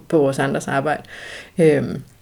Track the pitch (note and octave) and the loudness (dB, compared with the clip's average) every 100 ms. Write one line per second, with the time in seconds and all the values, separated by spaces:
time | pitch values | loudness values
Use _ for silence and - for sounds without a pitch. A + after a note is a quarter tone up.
0 | - E3 C#3 C3+ C#3 D3 - C#3 D3+ C#3+ | 0 2 2 0 -2 -2 -4 -4 -2 -6
1 | - - - - - - D#3+ C#3 A#2+ C3+ | -8 -18 -16 -18 -12 2 4 4 0 -6
2 | - - | -12 -14